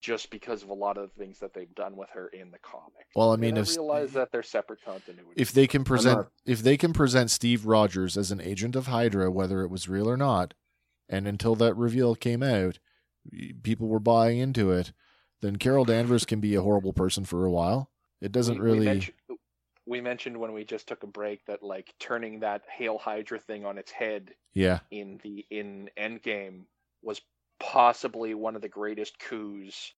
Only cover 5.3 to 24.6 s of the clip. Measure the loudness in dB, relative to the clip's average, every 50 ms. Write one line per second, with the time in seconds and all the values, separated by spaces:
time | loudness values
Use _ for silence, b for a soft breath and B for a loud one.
5.3 | -2 0 0 4 6 6 6 8 6 0 2 2 2 4 6 6 6 4 2 -2
6.3 | _ _ _ -2 -2 4 6 6 6 6 4 2 4 4 2 4 6 4 4 4
7.3 | 0 0 2 2 2 2 4 4 6 6 6 4 4 0 -2 0 0 -2 -2 -2
8.3 | -4 -6 -4 -6 -4 -4 -4 -2 -2 -4 -2 0 0 2 2 4 4 4 2 2
9.3 | 2 0 0 0 0 -2 -2 -2 -4 -6 -6 -4 -2 0 0 0 0 2 2 2
10.3 | 2 2 0 -2 -6 _ _ _ _ _ _ _ _ _ _ -6 -4 -4 -2 -2
11.3 | -4 -2 2 2 2 4 4 2 2 2 0 0 2 2 2 2 2 0 0 -2
12.3 | -2 0 0 2 2 2 2 0 -2 -6 _ _ _ _ _ _ _ _ _ -18
13.3 | -14 -14 -14 -12 -14 -8 -2 -2 -2 0 0 0 0 2 4 6 6 6 6 4
14.3 | 4 2 0 0 0 2 2 4 2 2 0 -4 -8 _ _ _ _ _ _ _
15.3 | _ _ -4 -4 -4 0 2 4 4 4 4 4 4 2 4 4 4 2 2 0
16.3 | -2 0 0 2 2 2 4 4 4 4 2 0 0 0 0 0 0 -2 -4 -4
17.3 | -2 0 2 2 2 2 2 2 2 0 -2 -4 _ _ _ _ _ _ -10 -2
18.3 | 0 0 2 2 0 2 2 4 4 4 4 4 2 0 -2 -4 -10 _ _ _
19.3 | -14 -14 _ _ _ _ _ _ _ _ _ -8 -6 -4 -4 -4 -6 -4 -6 -10
20.3 | -8 -8 -8 -8 -8 -10 -10 -8 -10 -10 -8 -10 -12 -12 -12 -14 -10 -8 -6 -6
21.3 | -6 -8 _ -10 -10 -10 -8 -10 -10 -10 -12 -16 _ _ -8 -6 -6 -6 -6 -8
22.3 | -8 -6 -4 -4 -4 -6 -8 -12 -12 -6 -4 -4 -4 -4 -6 -6 -8 -8 -8 -8
23.3 | -10 -12 -10 -12 -12 -10 -8 -10 -10 -10 -14 -16 -10 -8 -6 -6 -6 -8 -10 -14
24.3 | -20 _ _ _ _ 2